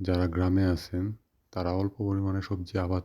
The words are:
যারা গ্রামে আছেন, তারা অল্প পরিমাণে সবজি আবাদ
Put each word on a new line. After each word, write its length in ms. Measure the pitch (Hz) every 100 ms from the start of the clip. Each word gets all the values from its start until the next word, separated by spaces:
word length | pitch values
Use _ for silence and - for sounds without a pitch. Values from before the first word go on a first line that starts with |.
যারা 240 | 92 90 87
গ্রামে 380 | 85 90 95 92
আছেন, 380 | 85 - 90 101 110 _ _ _
তারা 180 | 92 87
অল্প 240 | 92 98 -
পরিমাণে 440 | 101 98 98 95
সবজি 340 | - 95 90 95
আবাদ 260 | 90 92